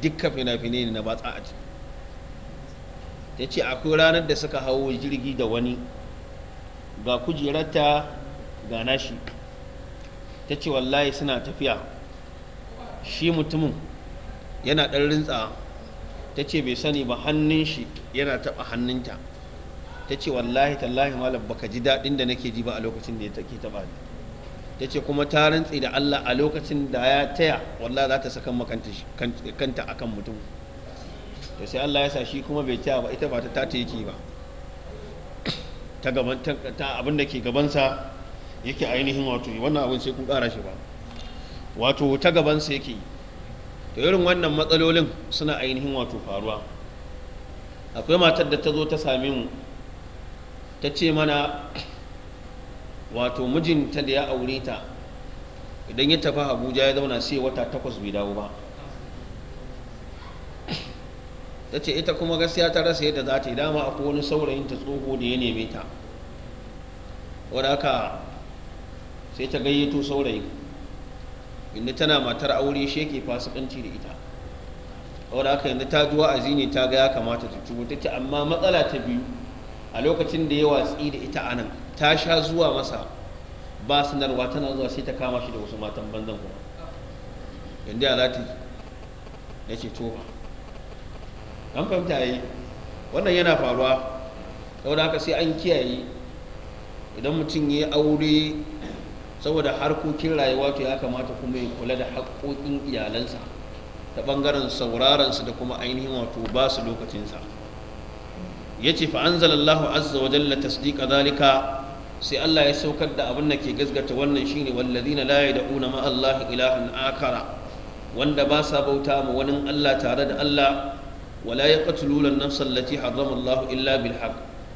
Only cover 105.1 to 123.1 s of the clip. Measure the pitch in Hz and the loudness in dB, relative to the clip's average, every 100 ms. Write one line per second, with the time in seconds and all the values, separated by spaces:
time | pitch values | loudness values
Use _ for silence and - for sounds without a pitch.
105.1 | 143 127 - 117 113 123 123 123 127 135 | 6 4 0 -4 -4 -4 -4 -4 -2 -2
106.1 | 127 117 113 113 123 135 113 113 113 92 | -2 -4 -4 0 4 4 2 -2 -4 -6
107.1 | 104 98 85 80 - - - - - - | -6 -6 -8 -10 -12 -12 -12 -12 -12 -12
108.1 | - - - - - - - 151 170 156 | -12 -12 -10 -10 -10 -10 0 2 2 2
109.1 | 120 170 170 160 147 151 156 135 143 147 | 4 4 8 8 8 6 6 4 2 2
110.1 | 139 135 143 143 135 143 - 143 143 131 | 2 4 4 4 2 0 0 -2 0 4
111.1 | 139 143 143 - - - - - - - | 6 6 6 8 8 4 -4 -6 -10 -10
112.1 | - - 131 160 156 143 143 151 147 151 | -8 -2 0 4 6 6 4 0 0 0
113.1 | 143 127 131 151 139 127 117 135 135 135 | 0 0 2 2 2 0 0 0 0 0
114.1 | 127 143 139 135 143 135 123 127 123 135 | 2 4 4 2 0 0 0 0 0 0
115.1 | 143 131 143 139 127 123 135 127 131 143 | 2 4 6 6 4 2 0 0 0 0
116.1 | 127 131 135 - 123 127 127 113 123 135 | 2 4 2 0 2 4 4 0 -2 -2
117.1 | 131 135 113 - - - - - - - | 0 0 0 -4 -8 -10 -10 -12 -12 -6
118.1 | 113 143 143 143 151 147 143 139 139 143 | 0 2 4 6 6 4 2 4 2 4
119.1 | 139 131 127 139 143 143 147 143 131 120 | 2 2 2 2 2 0 2 4 4 4
120.1 | 127 139 143 147 143 139 - - - - | 2 2 2 2 6 6 4 -2 -6 -10
121.1 | - - - 110 123 147 156 165 - 143 | -12 -12 -10 -4 4 6 6 4 0 2
122.1 | 143 143 135 139 - 131 127 123 147 123 | 6 6 4 2 0 0 0 0 0 0